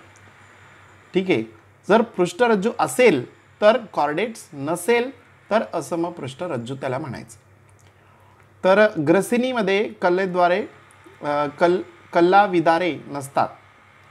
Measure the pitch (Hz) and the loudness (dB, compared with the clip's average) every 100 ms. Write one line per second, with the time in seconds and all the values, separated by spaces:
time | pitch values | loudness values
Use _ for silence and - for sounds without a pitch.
0 | - - - - - - - - - - | -14 -20 -20 -20 -20 -20 -20 -20 -20 -20
1 | _ 180 190 139 110 - _ _ - 214 | _ -2 0 -2 -4 -12 _ _ 0 2
2 | 233 - 180 - 240 214 202 - 156 - | 2 -2 -2 0 2 2 -2 -2 -2 2
3 | 247 147 123 - _ - 208 240 214 - | 4 2 -2 -14 _ 0 2 2 0 -4
4 | 147 151 226 220 - 143 139 165 - 240 | -2 -2 -6 -8 -18 -10 -6 -4 0 0
5 | 247 - _ _ - 214 226 175 - 170 | -2 -8 _ _ -4 -4 -2 -6 -6 -6
6 | 170 175 139 - 180 131 117 135 135 127 | -6 -8 -12 -10 -8 -8 -8 -10 -6 -4
7 | 156 95 - - _ _ _ _ _ _ | -6 -12 -14 -20 _ _ _ _ _ _
8 | _ _ _ _ _ _ 185 196 214 165 | _ _ _ _ _ _ 2 4 4 2
9 | 147 190 190 240 254 247 185 196 233 220 | 2 2 2 -2 -2 -2 0 0 -2 -2
10 | 180 180 190 180 175 185 - - - _ | 0 0 0 0 2 0 -4 -12 -20 _
11 | - - 147 147 147 143 175 180 - - | -20 -12 -6 -2 -4 0 0 0 -4 -16
12 | - 175 175 202 202 180 160 165 180 135 | -6 0 4 6 4 2 2 2 0 -6
13 | - 143 135 - 110 - _ _ _ _ | -10 -12 -6 -2 -2 -4 _ _ _ _
14 | _ | _